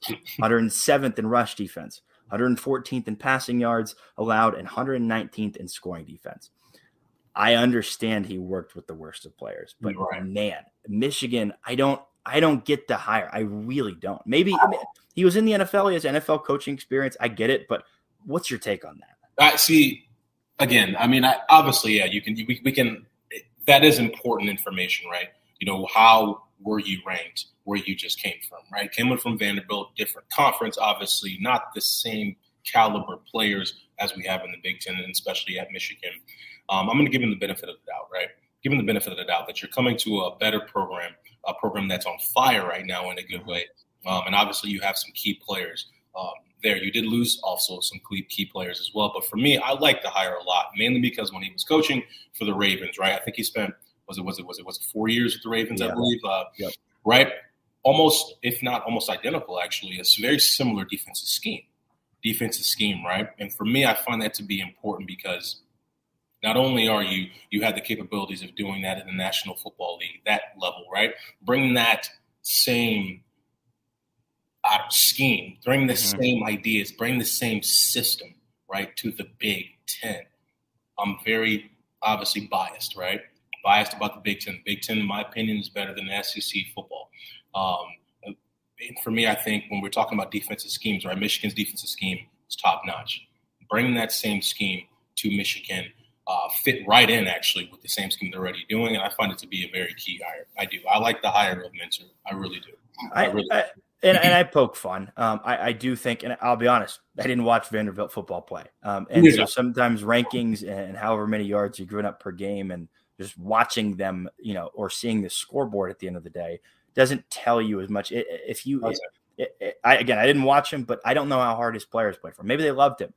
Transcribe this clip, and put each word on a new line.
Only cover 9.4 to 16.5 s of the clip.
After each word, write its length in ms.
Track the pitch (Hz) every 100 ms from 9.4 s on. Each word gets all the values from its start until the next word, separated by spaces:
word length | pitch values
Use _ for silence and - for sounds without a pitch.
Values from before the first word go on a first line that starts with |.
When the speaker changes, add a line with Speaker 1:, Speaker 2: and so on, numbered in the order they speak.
| 57 50 - -
Speaker 2:
but 120 | 107 95
Speaker 1:
Right. 280 | 90 90
Speaker 2:
man, 380 | 95 104 104 73 - _ -
Michigan, 640 | 104 139 - 123 120 104 -
I 100 | 117
don't, 260 | 127 139 139 - _
I 140 | - 147
don't 240 | 160 135
get 240 | - 143 -
the 80 |
hire. 340 | 107 107 107 90
I 60 | 107
really 540 | 107 104 113 139 107
don't. 280 | 87 95 90
Maybe, 280 | 107 143 175
I 140 | 185 -
mean, 100 | - - - _
he 100 | 175
was 100 | 185
in 80 | 196
the 100 | 220
N 60 | 208
F 160 | 190
L. 140 | 202 196
He 60 |
has 100 | 170
N 100 | 147
F 140 | 147 156
L 100 | 151
coaching 340 | -